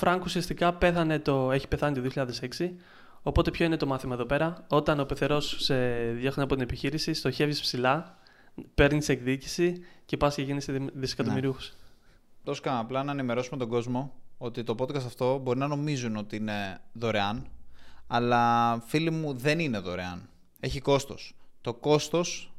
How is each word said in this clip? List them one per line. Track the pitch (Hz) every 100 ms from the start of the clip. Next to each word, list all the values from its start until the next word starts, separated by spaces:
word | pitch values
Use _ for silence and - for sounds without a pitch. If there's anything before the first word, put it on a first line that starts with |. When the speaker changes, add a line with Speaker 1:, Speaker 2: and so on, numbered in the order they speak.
Speaker 1:
Frank | 180 180
ουσιαστικά | 180 180 165 147 175
πέθανε | 175 180 170 160 151
το... | 151 135 131
έχει | 135 -
πεθάνει | 143 147 135
το |
δύο | 127
χιλιάδες | 139 127 117
έξι. | 127 - 175 180 - - - -
Οπότε | - 170 165
ποιο | - 165
είναι | 160
το | 143
μάθημα | 131 135
εδώ | 123 120
πέρα; | 143 160 175 -
Όταν | 147 151 147
ο | 139
πεθερός | 139 139 147 - -
σε | - 135 123 120 117
διώχνει | 120 131 135
από | 135
την | 135
επιχείρηση, | 123 127 139 151 -
στοχεύεις | 156 131 - 147 143
ψηλά, | - 127 123 151 170 - - - - - - -
παίρνεις | 143 147 147
εκδίκηση | 127 123 135 - - 175 175 - - -
και | 139
πας | 143 143
και |
γίνεσαι | 139 143 139
δι-, | 135
Speaker 2:
Ναι. | 135
Speaker 1:
δισεκατομμυρίουχος. | 139 131 - 113 131 135 131 - - - - - - _ -
Speaker 2:
Τόσκα, | - 143 151 127
απλά | 117 131
να | 143
ενημερώσουμε | 143 127 120 127 143
τον | 117
κόσμο | 120 120 123 139 - - -
ότι | 123 123
το | 117 110
podcast | 131 143
αυτό | 123 - 127 139
μπορεί | 127 123
να | 143
νομίζουν | 147 151 139 120 107
ότι | 104 107
είναι | 107 104 98 92 -
δωρεάν, | 113 117 107 101 120 - - - - - - -
αλλά, | 120 120 120 120 117 117 117 -
φίλοι | 151 165
μου, | 160 151
δεν | 131 143 151
είναι | 156 107
δωρεάν. | 90 90 90 90 104 - - _
Έχει | 139 135
κόστος. | 143 139 - 87 - - - -
Το | 127
κόστος | 113 143 151 - 165 175 - -